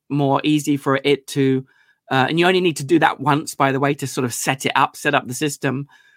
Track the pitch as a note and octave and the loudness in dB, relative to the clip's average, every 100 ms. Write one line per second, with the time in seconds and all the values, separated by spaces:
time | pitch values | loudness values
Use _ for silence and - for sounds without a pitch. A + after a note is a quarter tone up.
0 | - C#3+ C#3 C#3 D3+ D3+ C#3+ C#3+ C#3+ C3+ | -4 0 2 2 2 0 0 -2 0 0
1 | C#3+ C#3 - C#3+ C3+ C3 C3+ _ _ _ | 2 0 -2 0 2 0 -4 _ _ _
2 | - C3+ C3 D#3+ F3 F#3 F3+ D3 C#3 E3 | -4 0 0 2 2 2 0 -2 0 4
3 | D#3 - C3+ D3 - - C3+ C3+ C#3+ C#3+ | 2 2 0 0 -2 -2 0 0 0 -2
4 | C3 - B2+ - - C#3 - C3+ C3+ - | -6 -4 -4 -4 -4 -2 0 0 0 -2
5 | D3+ C#3 B2 B2+ D3+ C#3+ C#3 C3 C#3+ _ | -2 -2 -2 -6 -6 -4 -4 -4 -8 _
6 | _ | _